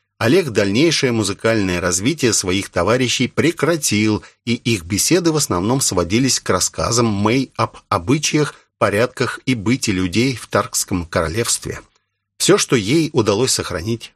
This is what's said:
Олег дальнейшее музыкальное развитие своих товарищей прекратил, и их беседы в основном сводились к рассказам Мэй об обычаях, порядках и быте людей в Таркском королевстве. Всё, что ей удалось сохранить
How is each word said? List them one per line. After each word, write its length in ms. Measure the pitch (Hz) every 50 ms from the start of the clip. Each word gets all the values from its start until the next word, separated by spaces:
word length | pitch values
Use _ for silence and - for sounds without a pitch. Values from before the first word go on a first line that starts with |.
| _ _ _ -
Олег 320 | 107 113 147 196 180 139
дальнейшее 600 | 104 110 101 98 98 120 156 170 151 - - 127 117
музыкальное 680 | 113 107 92 98 - - 113 113 110 98 92 87 87
развитие 520 | 90 90 87 87 98 131 170 151 - 113 101
своих 380 | - - 90 92 98 92 -
товарищей 580 | - 92 85 98 120 131 127 120 - - 127 123
прекратил, 960 | - - 151 156 170 - - 147 175 160 - - 110 101 107 107 107 95 - - _ _ _
и 100 | 120 117
их 300 | 117 - 120 117 98 80
беседы 460 | 87 104 95 - - 160 185 175 165
в 60 | 156
основном 440 | 151 - - 101 87 92 110 127 135
сводились 600 | - - 104 90 87 85 101 117 135 127 - -
к 100 | - -
рассказам 560 | 98 87 - - - - 80 - 117 120 120
Мэй 460 | 113 104 98 101 107 120 135 131 - _
об 200 | - 113 107 - - - _
обычаях, 640 | 107 98 85 98 135 160 151 - - 151 147 - - - _ _ _ _
порядках 600 | 117 104 95 104 120 123 - - 123 110 - - -
и 100 | - 127
быте 380 | 113 90 110 127 135 - - 98
людей 440 | 90 92 90 87 107 120 139 127
в 100 | 107 -
Таркском 580 | - - 101 101 - - - - - 104 90 85
королевстве. 760 | 82 - 92 82 78 78 - 117 - - - - - - - - _ _ _ _ _ _ _ _ _ _ -
Всё, 180 | - - -
что 200 | - - - 151
ей 340 | 120 95 101 139 170 156 147 -
удалось 400 | 131 107 104 101 101 131 127 -
сохранить 640 | - 87 - - 82 82 107 120 113 - - -